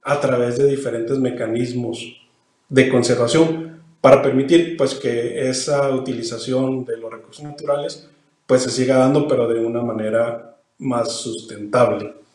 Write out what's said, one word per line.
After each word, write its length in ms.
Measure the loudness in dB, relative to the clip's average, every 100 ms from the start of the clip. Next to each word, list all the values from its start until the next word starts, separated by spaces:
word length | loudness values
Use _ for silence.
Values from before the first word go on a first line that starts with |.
a 160 | -2 -2
través 380 | 0 0 0 2
de 100 | 2
diferentes 500 | 2 -4 -6 -4 -2
mecanismos 1080 | -2 -2 -4 -2 -2 -4 -6 -8 -12 -18 _ _ _ _ _
de 220 | 4 4
conservación 920 | 4 2 2 2 4 2 2 -6 -14 -20 _
para 200 | 6 6
permitir, 540 | 6 2 4 4 4 -2
pues, 200 | -2 -2
que 520 | -4 -2 -4 -4 -4
esa 440 | -4 -2 0 0
utilización 960 | -2 -4 -6 -6 -8 -4 -2 0 -4 -6
de 120 | -8
los 140 | -10
recursos 320 | -16 -20 -18
naturales, 680 | -16 -12 -4 -2 -2 -10 -20 _ _ _ _
pues, 180 | 2
se 60 | 2
siga 280 | -2 2 4
dando, 300 | 4 4 2
pero 200 | 0 0
de 120 | 0
una 220 | -2 -2
manera 760 | -4 -4 -2 0 0 -4 -14 _ _ _
más 320 | -4 -2 -2
sustentable. 1040 | -6 -8 -10 -12 -14 -2 2 2 2 -8 -16 _